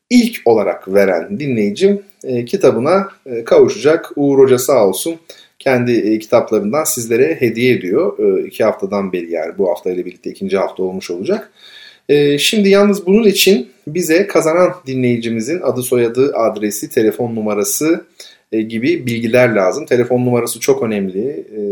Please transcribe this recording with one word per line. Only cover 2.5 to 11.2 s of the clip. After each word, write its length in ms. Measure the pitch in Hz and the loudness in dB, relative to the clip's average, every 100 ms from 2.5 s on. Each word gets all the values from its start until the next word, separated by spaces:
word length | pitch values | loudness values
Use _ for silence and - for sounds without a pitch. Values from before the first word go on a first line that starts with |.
| - 143 117 143 190 190 - - | 2 2 2 2 0 -2 -10 -12
e, 180 | 117 | -8
kavuşacak. 680 | 113 170 123 104 139 165 - 147 | 2 6 6 4 0 0 -2 -2
Uğur 220 | 143 135 | 2 4
Hoca 200 | 135 123 | 6 4
sağ 280 | 139 131 98 | 2 2 2
olsun 320 | 95 165 170 - - _ - | 0 -6 -8 -14 -20 _ -6
kendi, 340 | 135 123 120 | -2 0 0
e, 260 | 117 101 110 | 0 0 -2
kitaplarından 680 | - 117 - 107 101 147 | 0 0 2 0 0 -2
sizlere 520 | 156 120 113 117 151 151 | -4 -6 -2 0 0 0
hediye 340 | 120 110 127 | -2 0 0
ediyor. 440 | 104 87 123 196 - | 0 0 -2 -2 0
E, 280 | 104 92 73 | 0 0 -2
iki 180 | - | -2
haftadan 480 | 110 - 95 101 95 | -2 -2 -4 -4 -4
beri, 180 | 87 85 | -4 -4
yani 280 | 82 82 95 | -6 -6 -4
bu 120 | 92 | -2
haftayla 360 | 85 92 90 87 | -2 -4 -6 -8
birlikte 240 | - 90 | -12 -14
ikinci 280 | 92 98 95 | -10 -4 -2
hafta 240 | 87 - | -2 -4
olmuş 280 | 92 95 - | -6 -6 -8
olacak. 400 | 87 | -8